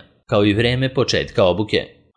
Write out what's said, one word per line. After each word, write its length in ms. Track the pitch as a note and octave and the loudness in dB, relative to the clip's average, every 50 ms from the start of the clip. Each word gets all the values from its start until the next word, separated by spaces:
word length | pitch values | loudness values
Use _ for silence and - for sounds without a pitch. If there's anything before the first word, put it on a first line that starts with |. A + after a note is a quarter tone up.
| - _ _ _ _ | -12 _ _ _ _
kao 200 | - A#2 G#2 G#2 | -2 0 2 2
i 80 | G#2+ G2 | 2 2
vreme 400 | G#2+ A#2 A#2+ B2+ B2+ C3 C3 C3 | 2 0 0 0 -2 -4 -2 -2
početka 520 | C#3+ A#2 - - E2 D2 - - - G2+ | -2 -2 0 -2 -4 -4 -2 0 2 2
obuke, 400 | F2+ F2 F#2+ G#2+ - - E2+ - - - _ _ _ _ | 2 2 0 -2 -2 -2 -4 -4 -6 -16 _ _ _ _